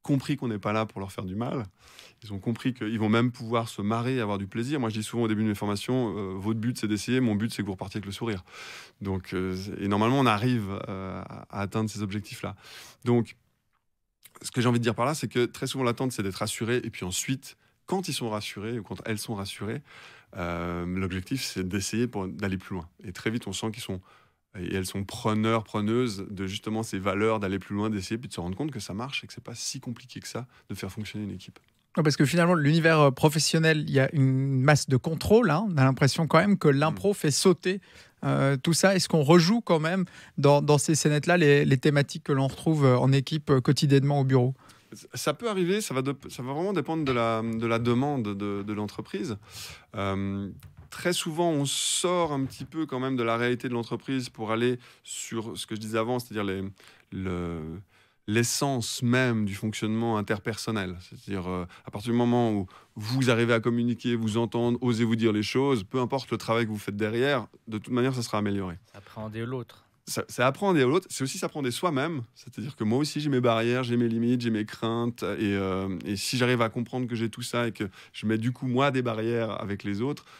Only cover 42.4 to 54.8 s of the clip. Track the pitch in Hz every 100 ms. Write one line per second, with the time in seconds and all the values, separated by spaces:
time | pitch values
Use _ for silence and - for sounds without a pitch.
42.4 | 135 - 160 156 135 123 131 139 131 160
43.4 | - 135 127 139 147 139 139 143 135 131
44.4 | 123 131 - - _ - - 131 160 147
45.4 | 233 190 175 208 208 131 131 135 - -
46.4 | 127 139 190 185 131 160 143 123 113 113
47.4 | 113 113 117 117 117 120 143 143 104 98
48.4 | 104 101 101 104 104 - - 196 180 104
49.4 | - - - - _ 104 98 98 98 98
50.4 | 98 - - - - - 175 175 175 156
51.4 | 175 151 139 - - - 180 180 165 143
52.4 | 135 - 135 160 156 127 131 127 117 117
53.4 | 120 120 131 120 113 117 - 135 123 -
54.4 | 110 113 123 123